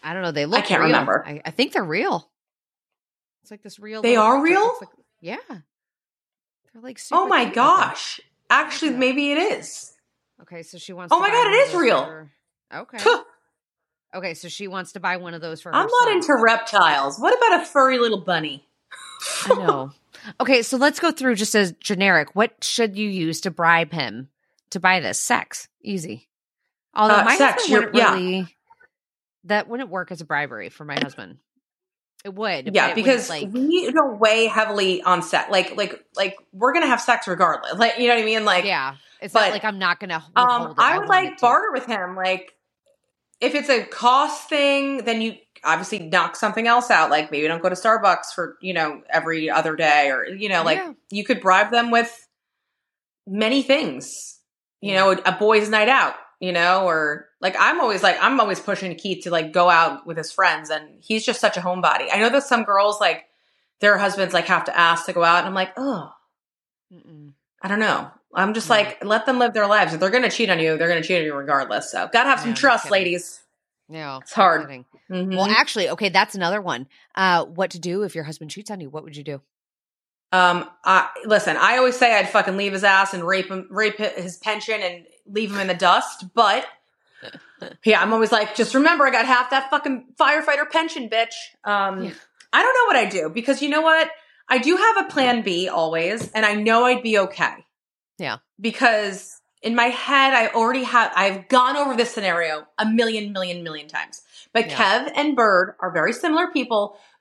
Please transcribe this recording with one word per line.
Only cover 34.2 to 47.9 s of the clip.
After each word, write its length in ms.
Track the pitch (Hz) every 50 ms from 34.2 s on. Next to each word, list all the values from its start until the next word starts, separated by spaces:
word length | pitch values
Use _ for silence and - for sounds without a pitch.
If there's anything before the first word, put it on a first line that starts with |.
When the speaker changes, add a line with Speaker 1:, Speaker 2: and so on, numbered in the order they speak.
| 220 214 220 226 226
Speaker 2:
heavily 540 | 220 190 220 220 220 208 202 196 190 180 175 -
on 180 | 180 180 175
sex. 280 | 165 - - 156 - -
Like, 260 | 202 190 180 - -
like, 260 | 208 202 - - - _ _ _
like, 200 | - 196 185 190 - _ _
we're 220 | - 190 233 269 285
gonna 140 | 339 320
have 120 | 269 247 226
sex 280 | - - 233 - -
regardless. 460 | 196 180 175 185 165 151 - - - 151
Like, 240 | 190 233 226 - 233
you 80 | 247
know 80 | 240 240
what 60 | 233
I 40 | 214
mean? 180 | 220 220 220 214
Like, 220 | 208 185 180 175
Speaker 1:
Yeah. 300 | 202 185 147 135 135 139 139 _ _ _ _
It's 120 | 214 196 -
Speaker 2:
but, 80 | 226
Speaker 1:
not 100 | 208 190
like 120 | 214 202 -
I'm 160 | 214 202 190
not 200 | 190 175 175 -
gonna 240 | 208 185 170 160 160 160 _
Speaker 2:
um, 120 | 247 247 247 240 240 - -
Speaker 1:
withhold 80 | 156
it. 40 | 180
Speaker 2:
I 140 | 226 277 330
Speaker 1:
I 20 |
Speaker 2:
would, 100 | 392 415
Speaker 1:
want 20 | 392
Speaker 2:
like, 180 | 381 370 370 - -
Speaker 1:
it 40 |
to. 40 | -
Speaker 2:
barter 300 | 247 240 254 330 415 427
with 140 | 285 254 262
him. 300 | 240 226 202 180 180 185
Like, 380 | 190 185 185 190 185 185 - _ _ _ _ _ _ _ _ _ _ _ _ _ _ _ _ _ _
if 140 | 233 294 -
it's 140 | 294 - -
a 140 | 262 226 202
cost 640 | - - - 220 240 254 269 294 302 302 - - -
thing, 560 | 311 294 285 277 277 277 277 277 277 262 202
then 160 | 233 226 220
you 140 | 220 226 - - _ _ _ - -
obviously 360 | 151 160 170 190 - 220 196
knock 360 | 165 156 180 180 165 170 -
something 320 | - 226 214 214 226 226
else 220 | 233 240 247 240 -
out. 220 | 214 165 160 -
Like, 200 | 147 151 151 -
maybe 160 | 151 143 151
don't 140 | 156 165 170
go 80 | 175 185
to 60 | 180
Starbucks 580 | 180 - 226